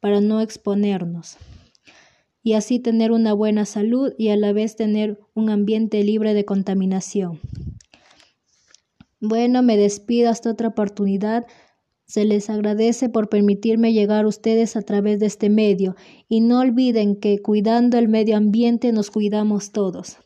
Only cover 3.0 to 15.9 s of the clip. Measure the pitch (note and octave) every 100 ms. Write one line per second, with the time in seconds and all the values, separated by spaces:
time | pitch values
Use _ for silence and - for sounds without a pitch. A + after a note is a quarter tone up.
3 | A3+ A3+ A3 G#3 G#3+ G#3+ G3+ A3 G#3+ B3
4 | C4+ B3 A3 G#3 G#3 G3+ A3 - A3 G#3+
5 | G#3+ G#3 _ - A3 G#3 G#3 A3 A3 G#3+
6 | G#3 G#3+ G#3+ G#3 G3+ G3 F#3+ F#3+ F#3+ F#3+
7 | F#3 G#3 F#3 D#3+ - - - - _ _
8 | _ _ _ _ _ _ _ _ _ _
9 | - _ G#3+ A3 A#3+ B3 B3 G#3+ G3+ G3+
10 | - A#3+ A#3+ A3 A#3 A3+ A3+ G#3+ G3+ G3+
11 | G3+ G3 G#3+ A3+ A#3 - _ _ _ _
12 | _ - G#3+ G#3 G3+ G#3+ G#3 G#3 A3+ A#3
13 | B3+ A3 G3+ G#3 G3+ G3+ A3+ A3 A3+ A3
14 | G#3 G#3+ G#3+ G#3 - A3+ A3+ A#3 G3+ G#3
15 | G#3 G#3 G#3+ - G#3 G#3+ G#3+ F#3+ F#3+